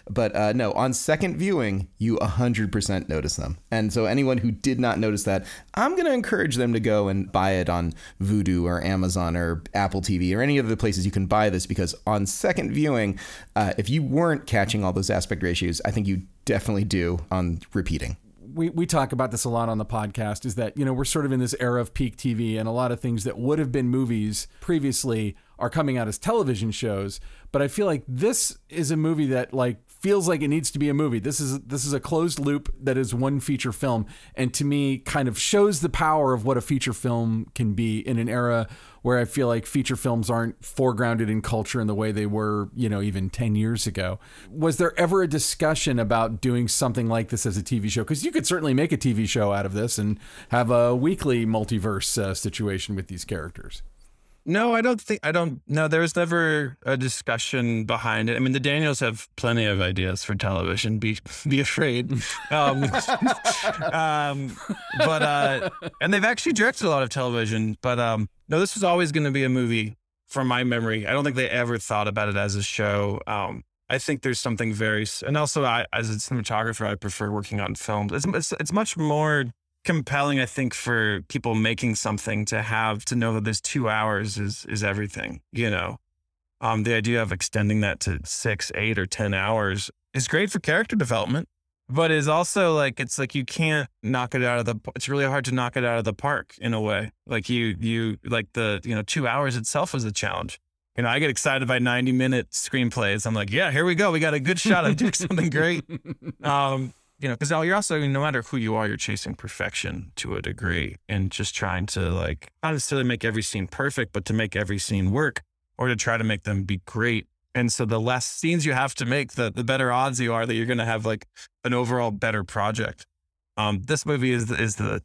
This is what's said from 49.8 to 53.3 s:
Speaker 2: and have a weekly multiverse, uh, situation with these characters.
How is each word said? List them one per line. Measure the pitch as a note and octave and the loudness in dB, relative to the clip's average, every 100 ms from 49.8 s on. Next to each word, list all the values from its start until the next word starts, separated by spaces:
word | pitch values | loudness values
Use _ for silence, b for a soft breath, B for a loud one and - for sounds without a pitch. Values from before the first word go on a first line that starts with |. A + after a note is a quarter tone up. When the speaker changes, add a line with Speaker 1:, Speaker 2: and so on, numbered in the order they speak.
| A#2+ - | 0 0
Speaker 2:
and | G#2 G#2 B B B | 0 -2 B B B
have | A#2+ A#2 | 2 4
a | A#2+ A#2+ B2 | 6 6 4
weekly | D3+ F#3 D3 B2 | 2 2 2 2
multiverse, | A2+ A2 G#2+ A2 G#2+ G2 - - | 2 2 0 0 0 0 0 0
uh, | F#2+ | 0
situation | F#2 G#2 - G#2 F#2+ - F#2+ | -2 -4 -2 -2 -2 -2 -6
with | F2+ | -6
these | F2+ | -10
characters. | - | -6